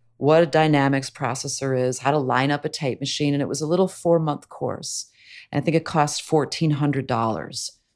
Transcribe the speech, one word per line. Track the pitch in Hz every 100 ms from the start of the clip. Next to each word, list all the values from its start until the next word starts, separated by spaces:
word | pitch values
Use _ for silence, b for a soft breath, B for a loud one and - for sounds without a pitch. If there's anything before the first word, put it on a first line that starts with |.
| _ -
what | 139 160
a | 170
dynamics | 160 156 147 139 139 131
processor | - 131 123 139 - 135 127
is, | 127 127
how | 135
to | 151
line | 127 123 139
up | 143 -
a |
tape | - 139 113
machine. | 139 - 147
And | 143
it | 110
was | 139
a | 151
little | 175 185
four-month | - 170 170 156 143 -
course. | - 127 101 - - - B B B B
And | -
I | 151
think | 160
it | 160
cost | 160 147 -
fourteen | - 156 139 - 160
hundred | 143 147 139 123
dollars. | 117 113 90 - - - - _